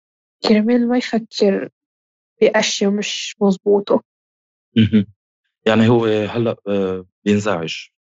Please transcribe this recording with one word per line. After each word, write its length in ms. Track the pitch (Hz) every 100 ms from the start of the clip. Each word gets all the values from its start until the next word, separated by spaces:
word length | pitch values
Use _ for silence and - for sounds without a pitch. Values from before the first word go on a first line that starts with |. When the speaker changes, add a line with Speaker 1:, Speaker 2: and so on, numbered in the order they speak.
| _ _ _ _ -
Speaker 1:
كرمال 400 | 214 214 247 240
ما 80 | 247
يفكر 720 | - 226 226 - 208 196 - - _ _ _ _ _ _
بأشياء 500 | 214 220 220 - 202
مش 460 | 202 202 - - -
مزبوطة. 640 | 202 190 208 202 202 233 - _ _ _ _ _ _ 117
Speaker 2:
مهم. 300 | 104 110 101 _ _ _ _ _ 110
يعني 220 | 110 113
هو 160 | 120 113
هلأ، 500 | 107 104 110 117 - 101
آه، 380 | 101 95 92 90 _
بينزعج 520 | 101 104 104 90 82 - - _